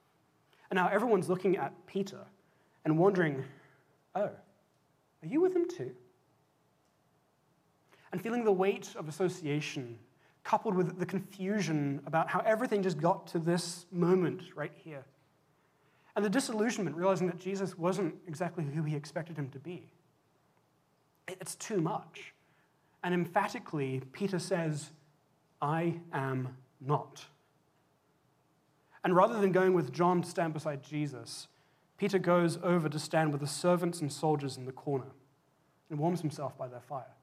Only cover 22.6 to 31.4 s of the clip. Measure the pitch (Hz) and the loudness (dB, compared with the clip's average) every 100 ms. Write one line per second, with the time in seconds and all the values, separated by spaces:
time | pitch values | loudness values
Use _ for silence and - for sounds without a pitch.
22.6 | _ _ _ _ 180 180 175 208 208 240 | _ _ _ _ 0 0 2 2 0 -2
23.6 | - 156 135 131 - - 196 180 - 180 | -6 -4 -2 -4 -6 -4 -2 -2 -2 0
24.6 | 165 151 - - _ _ _ _ _ _ | 0 -4 -6 -16 _ _ _ _ _ _
25.6 | 147 160 170 165 - 151 135 131 127 - | -2 0 0 -2 -4 -4 -2 -2 -4 -8
26.6 | - _ 127 143 - - - _ _ _ | -20 _ -2 -2 -2 -16 -20 _ _ _
27.6 | _ _ _ _ _ _ _ _ _ _ | _ _ _ _ _ _ _ _ _ _
28.6 | _ _ _ - 196 175 214 233 196 180 | _ _ _ -4 2 6 6 6 4 6
29.6 | 185 180 139 151 175 185 - - 165 156 | 6 4 2 2 4 4 2 0 -2 -2
30.6 | 156 139 - 151 147 123 113 - | -4 -6 -6 -4 -4 -4 -12 -14